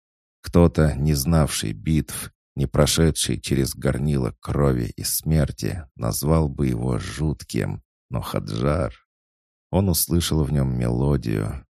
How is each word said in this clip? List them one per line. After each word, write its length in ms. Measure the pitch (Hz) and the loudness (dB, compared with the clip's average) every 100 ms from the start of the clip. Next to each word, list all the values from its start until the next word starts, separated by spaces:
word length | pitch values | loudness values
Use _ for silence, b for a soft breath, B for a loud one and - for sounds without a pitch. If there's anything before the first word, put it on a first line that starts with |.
| _ _ _ _ | _ _ _ _
Кто-то, 540 | - 87 85 - 78 | 4 6 6 6 2
не 180 | 65 73 | 2 0
знавший 600 | 71 69 82 71 - 53 | 0 2 2 2 -2 -6
битв, 600 | 52 90 78 69 - - _ _ - | -6 -2 0 -2 -6 -12 _ _ -6
не 80 | |
прошедший 760 | 69 71 73 - 82 73 - 60 | -2 2 2 4 2 2 -2 -4
через 360 | - 67 65 | -2 0 0
горнило 600 | - 65 64 73 71 58 - | -2 -2 0 0 0 -2 -6
крови 500 | - 69 69 64 57 - | -4 0 2 2 -2 -6
и 80 | |
смерти, 800 | - - - 78 67 - 55 50 78 - | -6 -4 0 2 2 -2 -6 -6 -10 -6
назвал 520 | 57 52 71 80 76 | -4 -2 2 2 2
бы 200 | 69 69 | 0 -2
его 300 | 58 62 58 | -2 -2 -4
жутким, 840 | 50 55 78 71 - 58 50 50 - _ - | -6 -4 -4 -4 -6 -6 -4 -6 -14 _ -10
но 140 | 60 | -8
Хаджар. 720 | - 52 50 53 65 78 - - _ _ _ _ _ _ _ | -6 -6 -6 -4 -2 -2 -4 -8 _ _ _ _ _ _ _
Он 200 | 90 98 | 0 2
услышал 520 | 82 - 85 82 78 | 0 0 0 0 0
в 60 | 69 | 0
нём 280 | 71 67 62 | 0 0 0
мелодию, 880 | 60 60 69 71 55 53 52 64 - | -2 0 0 0 0 -4 -4 -8 -14